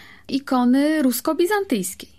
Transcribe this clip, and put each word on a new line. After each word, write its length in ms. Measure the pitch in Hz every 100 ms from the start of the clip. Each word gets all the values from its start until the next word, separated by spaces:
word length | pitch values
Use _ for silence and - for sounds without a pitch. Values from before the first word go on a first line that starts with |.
| - - -
ikony 760 | 269 - 254 247 269 294 311
rusko-bizantyjskiej. 1040 | 262 240 - 320 349 415 392 214 185 - -